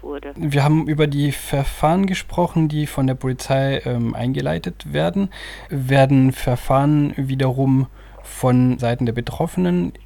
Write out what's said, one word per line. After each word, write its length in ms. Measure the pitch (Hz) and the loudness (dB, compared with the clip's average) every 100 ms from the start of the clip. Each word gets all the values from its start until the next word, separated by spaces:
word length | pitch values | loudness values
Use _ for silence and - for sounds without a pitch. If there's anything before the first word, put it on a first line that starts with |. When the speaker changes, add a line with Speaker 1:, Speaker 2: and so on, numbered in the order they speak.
Speaker 1:
wurde. 320 | - 143 143 147 | -12 -12 -12 -8
Speaker 2:
Wir 280 | 160 143 | -2 2
haben 240 | 143 156 156 | 2 2 0
über 200 | 151 151 | 0 0
die 240 | 143 147 | 0 -2
Verfahren 760 | 135 - 143 139 - 151 175 196 | -2 -4 -2 -2 0 0 2 0
gesprochen, 640 | 180 - - 170 165 156 | -2 -4 -2 0 0 0
die 180 | 151 147 | 0 -4
von 220 | - 131 | 0 0
der 80 | 131 | 0
Polizei, 640 | 131 127 - 135 135 139 - | -4 -6 -2 0 0 -2 -2
ähm, 280 | 120 117 | -2 -2
eingeleitet 800 | - 120 139 139 165 175 175 156 | -2 -2 -2 -2 -4 -6 -10 -8
werden. 360 | 143 160 185 196 - - - - | -2 -2 0 -4 -6 -16 -16 -8
Werden 600 | 143 127 139 135 135 131 | -6 2 4 6 6 4
Verfahren 840 | 127 - 123 - 135 143 151 147 - | 2 -2 -2 2 2 4 4 2 -2
wiederum 680 | 135 135 131 127 135 131 131 - - - | -4 0 0 0 2 2 2 -6 -20 -20
von 560 | - - 127 123 127 123 | -18 -2 2 4 4 2
Seiten 280 | 117 123 120 | 0 0 0
der 80 | |
Betroffenen 800 | 110 117 - 170 - 180 175 175 - | -2 -6 -4 -4 0 0 2 -2 -6